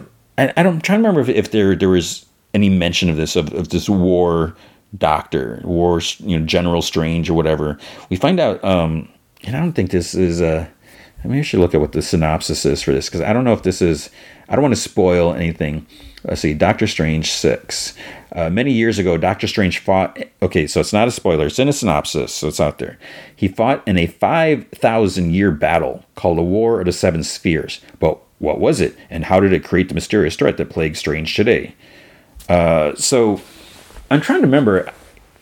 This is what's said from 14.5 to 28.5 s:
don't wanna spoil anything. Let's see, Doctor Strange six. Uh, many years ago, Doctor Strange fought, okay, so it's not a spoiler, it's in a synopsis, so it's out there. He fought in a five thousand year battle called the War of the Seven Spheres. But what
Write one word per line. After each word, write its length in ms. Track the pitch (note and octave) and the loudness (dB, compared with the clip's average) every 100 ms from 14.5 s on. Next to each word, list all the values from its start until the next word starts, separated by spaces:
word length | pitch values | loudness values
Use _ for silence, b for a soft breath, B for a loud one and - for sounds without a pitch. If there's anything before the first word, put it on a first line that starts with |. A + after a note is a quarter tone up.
don't 80 | G#2+ | 0
wanna 140 | C#3+ A2 | 2 0
spoil 580 | - - F#2 F2 E2+ | -2 0 2 4 2
anything. 520 | D2+ E2+ E2 D2+ D2+ - B B B | 0 -4 -2 -4 -6 -10 B B B
Let's 160 | - - | -8 -2
see, 140 | D#2+ | -2
Doctor 320 | D#2 F2+ A#2 G#2+ | 2 2 2 -2
Strange 440 | - D#2 D#2 D#2+ | -2 -2 0 -2
six. 640 | - C#2+ - - - - B B B B | -2 0 -2 -6 -10 -10 B B B B
Uh, 180 | - E2 | -6 -2
many 220 | G2 C#3 | 0 0
years 260 | A#2 A2+ G2 | 2 0 0
ago, 180 | F2+ E2 | 0 2
Doctor 300 | F2+ G#2 G#2+ | 0 -2 -4
Strange 320 | - F#2 - | 0 0 -2
fought, 400 | - F#2+ F2 - - - | 0 0 0 -6 -16 -4
okay, 240 | F#2 F2 D2+ | -2 0 0
so 140 | F2+ | -2
it's 120 | - | 0
not 160 | G#2 A#2+ | 0 0
a 20 | |
spoiler, 360 | - F#2+ D#2 D2+ | 0 0 0 0
it's 120 | A#2 | 0
in 100 | C#3+ | 0
a 40 | |
synopsis, 600 | C#3+ G#2+ D2 - D2+ A#1+ | 0 0 0 -2 -6 -6
so 160 | - D2+ | -6 -6
it's 120 | - | -2
out 180 | D2+ - | -2 -2
there. 200 | G1+ - B B B - | -12 -12 B B B -6
He 120 | G2 | -4
fought 340 | - A2+ D3 A2 | 0 -2 0 0
in 120 | F#2 | 0
a 80 | E2 | 0
five 600 | - G2+ E3 D#3+ C3+ - | 0 0 2 2 0 -4
thousand 580 | - A#2+ A2+ G2+ F#2 E2+ | -2 0 2 0 0 0
year 180 | F2+ G2+ | 2 2
battle 540 | D2 D#2+ E2 C2+ - _ | 2 0 0 -2 -8 _
called 240 | - F#2 E2 | -4 -2 0
the 40 | |
War 380 | F2 G#2 A2+ A2 | 0 0 0 0
of 60 | F2+ | -2
the 60 | |
Seven 300 | - F#2+ E2 | 0 0 0
Spheres. 580 | D2 - F#2+ D#2 - - B B | -6 -4 -2 0 -2 -12 B B
But 180 | D#2+ - _ - | -2 -2 _ -6
what 220 | D2+ | -4